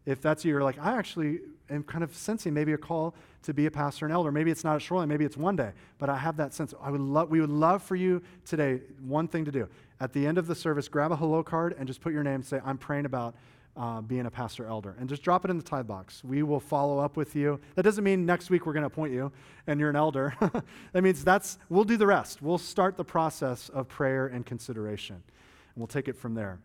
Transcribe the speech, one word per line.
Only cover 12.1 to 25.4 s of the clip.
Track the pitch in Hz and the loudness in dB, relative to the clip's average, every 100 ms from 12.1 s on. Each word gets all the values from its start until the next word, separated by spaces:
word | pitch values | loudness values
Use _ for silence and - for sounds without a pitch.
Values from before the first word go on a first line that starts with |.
your | 151 | -2
name, | 143 135 | 0 -2
say, | 127 135 | -4 -4
"I'm | 131 135 | -4 -6
praying | - 143 143 | -4 -4 -2
about, | 127 117 - - - _ - | -4 -6 -8 -20 -20 _ -8
uh, | 117 117 | -6 -6
being | 110 127 120 | -4 -4 -4
a | |
pastor | 131 113 - 113 | -6 -8 -8 -8
elder," | 110 98 95 | -8 -8 -10
and | 131 | -8
just | 139 | -4
drop | 180 180 180 | 2 2 2
it | |
in | 175 | -2
the | |
tithe | - 139 117 | -2 -4 -4
box. | 107 - - | -8 -12 -14
We | 127 139 | -4 0
will | 151 143 | 2 0
follow | 143 147 143 139 | 0 0 2 2
up | 143 156 | 0 -2
with | 147 151 | -2 0
you. | 143 143 - - | 0 -2 -4 2
That | |
doesn't | 196 208 | 2 4
mean | 196 190 175 | 4 4 2
next | 175 175 | 0 2
week | 175 165 | 2 2
we're | |
gonna | 151 143 | -2 -2
appoint | - 151 | -2 -2
you | 123 139 - - - - | -2 -4 -8 -20 -10 -2
and | 147 | 2
you're | 151 | 2
an | 143 | 4
elder. | 156 135 139 - | 4 2 0 2
<laughs> | 190 143 - - - | 0 0 -6 -12 -2
That | 180 | 4
means | 190 151 | 4 6
that's, | 143 196 - - - | 4 4 2 -12 2
we'll | 175 | 4
do | 214 233 | 6 6
the | 202 | 6
rest. | 175 151 - | 4 2 -6
We'll | 143 170 | -2 -2
start | - - 190 185 | 0 2 2 0
the | - | -2
process | 170 160 - 135 123 - | 0 0 0 -4 -4 -6
of | 135 127 | -8 -6
prayer | - 139 135 131 | -2 0 0 -2
and | 123 | -4
consideration, | 123 117 - 110 107 104 - 92 | -8 -10 -8 -6 -6 -6 -10 -14
and | - - | -18 -20